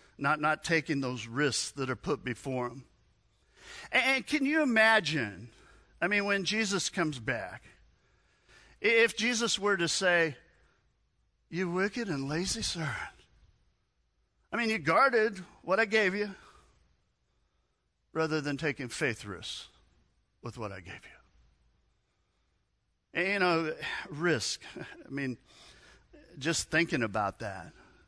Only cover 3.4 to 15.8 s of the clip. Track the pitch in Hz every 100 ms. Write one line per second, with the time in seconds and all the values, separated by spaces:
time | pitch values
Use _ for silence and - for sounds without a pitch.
3.4 | _ _ - - - 262 254 262 - 294
4.4 | 269 311 294 220 220 220 156 151 107 92
5.4 | 120 - - - _ _ 175 208 202 202
6.4 | 180 214 208 196 - - 160 135 113 117
7.4 | 95 98 - - _ _ _ _ _ _
8.4 | _ - - _ 208 226 226 - 220 226
9.4 | 233 - 202 190 170 - 190 175 160 127
10.4 | _ _ _ _ _ _ _ _ _ _
11.4 | _ 170 185 180 202 247 214 143 135 156
12.4 | 185 226 - 170 151 98 - - _ _
13.4 | - _ _ _ _ _ _ _ _ _
14.4 | _ 214 226 220 147 180 269 233 220 190
15.4 | 175 - - 190